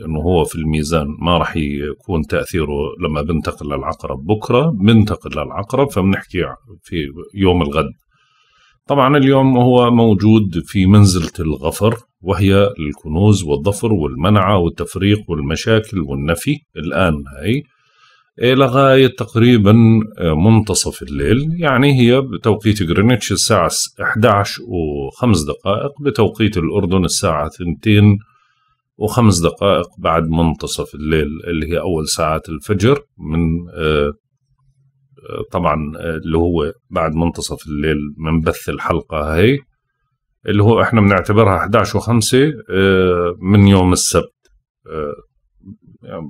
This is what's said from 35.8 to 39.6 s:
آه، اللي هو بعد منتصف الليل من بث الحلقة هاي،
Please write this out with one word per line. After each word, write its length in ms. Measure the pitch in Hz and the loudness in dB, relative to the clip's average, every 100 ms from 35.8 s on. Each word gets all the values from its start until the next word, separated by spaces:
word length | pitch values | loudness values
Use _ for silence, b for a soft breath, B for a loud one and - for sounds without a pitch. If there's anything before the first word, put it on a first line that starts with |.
| 73 80 | -6 -8
آه، 180 | 85 80 | -8 -8
اللي 220 | 80 82 | -2 0
هو 360 | 85 85 73 - _ | 0 0 -4 -8 _
بعد 220 | 90 80 78 | -4 -2 -2
منتصف 520 | 85 80 - 73 78 | -2 -4 -10 -12 -10
الليل 300 | 73 78 76 73 73 | -4 -2 -4 -6 -8
من 240 | 80 80 | -2 0
بث 280 | 80 - - | 0 -4 -8
الحلقة 640 | 71 - 85 - 80 76 80 | -6 -4 -4 -6 -6 -2 2
هاي، 240 | 110 139 | 2 0